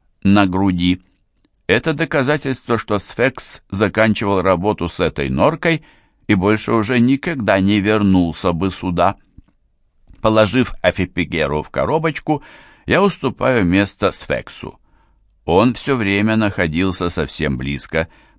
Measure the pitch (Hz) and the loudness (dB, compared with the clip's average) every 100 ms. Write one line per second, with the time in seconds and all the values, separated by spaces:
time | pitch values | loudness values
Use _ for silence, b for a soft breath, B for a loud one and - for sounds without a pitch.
0 | _ _ 98 104 95 92 98 90 90 90 | _ _ 2 2 2 2 0 2 0 -2
1 | _ _ _ _ _ _ - 202 170 151 | _ _ _ _ _ _ -2 0 0 -2
2 | 160 151 131 151 135 127 - 113 - 104 | -2 0 0 -2 -4 -6 -2 -4 -2 -4
3 | - - 131 - - - - 98 104 - | -4 -2 -2 -2 -6 -8 -8 -2 0 2
4 | 110 104 101 98 90 87 101 101 87 - | 2 2 0 0 2 2 0 -2 -4 -2
5 | 85 - 69 65 131 160 165 160 b b | -2 -2 -2 0 0 0 -2 -2 b b
6 | b b - 101 98 107 - 117 104 123 | b b -2 0 2 0 0 0 0 2
7 | 120 139 175 151 104 98 95 104 98 107 | 2 2 -2 -4 0 2 4 2 2 2
8 | 101 92 85 76 92 82 95 - 92 87 | 4 4 2 -2 -2 -2 -2 -4 -4 0
9 | 90 101 _ - _ _ _ _ _ _ | 0 0 _ -20 _ _ _ _ _ _
10 | - - 110 110 107 123 123 - 90 92 | -20 -4 2 4 4 2 0 0 -2 0
11 | 90 - 78 80 71 76 - - 73 156 | -2 -4 -4 -2 -2 -2 -4 -4 -2 -2
12 | 160 - - 151 B B B B - 143 | -4 -4 -4 -4 B B B B -2 2
13 | 196 - 131 - 120 123 87 92 101 - | 2 0 -4 -2 0 2 2 2 0 -2
14 | 95 - - 64 - - - - _ _ | -4 -2 -4 -6 -6 -14 -14 -16 _ _
15 | _ _ _ _ - 87 123 113 - 131 | _ _ _ _ 0 2 2 0 -2 0
16 | 101 101 107 110 104 101 85 78 95 90 | 0 2 2 2 0 0 -2 0 -2 -2
17 | 87 85 71 - 76 65 67 69 - 80 | -4 -4 -4 -4 -4 -4 -4 -6 -4 -4
18 | 82 b b | -4 b b